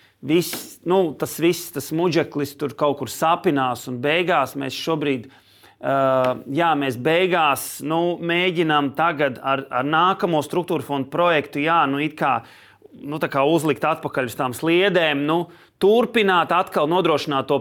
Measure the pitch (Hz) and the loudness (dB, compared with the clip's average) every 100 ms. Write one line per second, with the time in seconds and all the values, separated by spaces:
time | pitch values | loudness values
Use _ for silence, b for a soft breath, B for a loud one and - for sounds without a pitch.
0 | B _ 127 165 165 - - - 165 190 | B _ 0 0 0 -6 -12 -10 0 0
1 | 170 135 151 - 165 170 - 143 - 160 | 0 -2 -8 0 0 0 -6 -10 -6 -2
2 | 180 156 214 147 143 - 147 117 147 139 | 0 0 0 -4 -6 -6 -8 -2 -2 -2
3 | 120 - 160 170 180 143 131 120 - 123 | -6 -2 0 0 0 0 0 -4 -8 -4
4 | 143 165 175 165 131 143 135 - - 160 | 0 0 2 0 0 -4 -8 -6 -4 -2
5 | 143 131 101 - _ _ - _ 131 135 | -2 -4 -6 -20 _ _ -20 _ -2 2
6 | 135 131 127 127 - 139 170 151 139 120 | 2 2 2 -2 -4 0 2 2 0 -2
7 | 139 165 185 175 151 131 - - 135 160 | 2 2 2 2 2 0 -4 -8 -4 0
8 | 175 170 170 170 185 170 160 151 143 127 | 0 -2 -2 0 0 2 2 2 0 0
9 | 165 147 143 117 139 135 - 127 139 160 | 0 2 0 -2 -2 -2 -2 -4 0 2
10 | 180 190 185 156 143 180 165 160 123 139 | 2 2 0 0 0 -2 -2 -4 -2 -4
11 | 135 131 175 156 139 143 151 165 143 139 | -4 0 2 2 0 -4 0 2 2 0
12 | 151 151 151 120 B B B B - - | -4 -2 0 0 B B B B -20 -16
13 | 139 151 165 143 143 165 156 131 156 160 | -10 -6 -2 2 2 4 2 0 0 -2
14 | 151 - 123 - 131 117 160 170 202 180 | -4 -4 -4 -4 -4 -2 2 2 4 2
15 | 160 143 147 165 165 B B - 190 226 | 2 0 0 0 -2 B B 0 4 4
16 | 233 233 196 180 156 175 190 185 147 180 | 4 2 4 2 2 0 0 0 2 2
17 | 175 147 147 139 - 143 | 2 0 0 -2 0 2